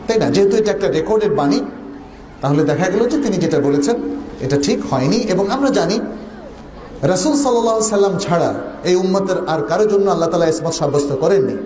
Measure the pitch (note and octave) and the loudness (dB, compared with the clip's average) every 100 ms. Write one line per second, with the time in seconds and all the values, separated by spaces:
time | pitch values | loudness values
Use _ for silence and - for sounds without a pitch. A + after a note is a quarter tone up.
0 | - A3 C#3+ E3+ G3 A3+ G#3+ - - D#3 | 0 0 2 4 4 4 2 0 0 0
1 | D#3 G#3+ G#3 C#3+ C#3+ C#3 - - - - | 2 2 2 2 2 0 -2 -10 -14 -16
2 | - - - - C3+ C#3+ D3+ C#3 F#3 G3+ | -18 -20 -20 -6 0 2 2 2 0 2
3 | A#3+ D#4 C4 F#3+ D#3+ D#3 C#3+ C#3+ C#3+ A#3 | 0 0 0 0 0 0 2 2 2 -2
4 | - - - - C3+ C#3+ C#3+ A#3+ - C3 | -2 -8 -10 -8 -2 0 0 -2 -2 -2
5 | C3+ A3 A3 F3+ G3+ B3+ C#4 G#3 E3 G#3+ | 0 0 0 0 0 0 0 0 0 -2
6 | - - - - - - - - - - | -4 -10 -14 -16 -18 -18 -18 -18 -18 -4
7 | D3 F3+ A#3+ C#4+ C#4 A#3+ A3+ A3 G#3+ G3+ | 0 0 0 0 2 2 2 0 0 2
8 | G3 E3+ - E3+ C#3 - - - - F3+ | 2 0 0 0 0 -2 -8 -6 0 2
9 | F#3 G3 F#3 F3+ D#3 D#3 C#3+ F3 G#3+ G3+ | 2 0 0 -2 -2 -2 0 2 2 4
10 | G3 E3+ E3 F3 E3 D#3+ E3 - C#3+ C#3+ | 2 2 0 2 2 0 -2 -2 0 2
11 | C#3+ C3+ D#3+ C3+ B2+ A#2 | 0 0 2 4 2 -2